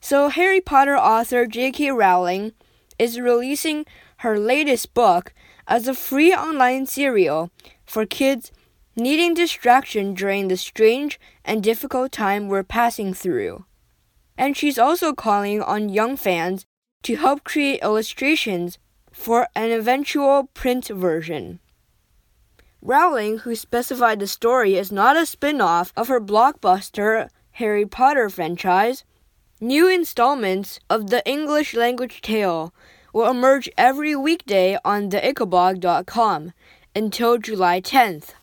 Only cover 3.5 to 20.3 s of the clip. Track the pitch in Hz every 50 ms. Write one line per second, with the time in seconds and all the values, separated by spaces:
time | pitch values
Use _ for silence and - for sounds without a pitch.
3.5 | 285 294 - 320 302 302 302 _ - - - _ _ _ - 240 220 208 208 220
4.5 | 262 294 311 285 262 226 - - _ 240 240 214 175 175 185 - _ _ _ _
5.5 | _ _ _ - 196 240 226 247 269 - - - - 269 302 339 381 - - 311
6.5 | 320 285 254 247 254 269 269 262 - 262 285 277 254 208 185 151 143 156 165 175
7.5 | _ _ - - _ _ _ _ - 220 220 - - - 277 269 277 240 - -
8.5 | - _ _ _ _ _ _ _ _ - 233 254 285 311 339 349 339 330 349 320
9.5 | - - - 247 240 262 277 - - 214 196 196 196 180 190 202 196 202 196 190
10.5 | 185 185 - - _ - 220 220 233 262 285 294 - - _ _ _ _ _ -
11.5 | 208 220 196 214 226 226 - 269 - 262 254 262 - - 226 196 196 208 208 202
12.5 | 196 196 190 _ - 226 240 240 233 - 214 196 185 - - 185 160 120 101 85
13.5 | 90 - 190 _ _ _ _ _ _ _ _ _ _ _ _ _ _ - 254 277
14.5 | 285 - - 294 269 240 226 269 330 349 - 320 285 - - 220 208 202 202 202
15.5 | 208 214 - - 180 208 214 208 190 208 214 233 269 269 - 208 180 170 165 180
16.5 | 185 190 - _ _ _ _ _ _ _ _ - 233 294 302 269 277 294 _ -
17.5 | - 311 285 277 277 - - 196 214 214 220 - - - 269 277 311 294 - 233
18.5 | 196 175 175 175 175 _ _ _ _ _ _ _ _ - - 226 233 233 254 -
19.5 | _ - 220 226 233 226 220 226 254 277 285 - - 302 285 277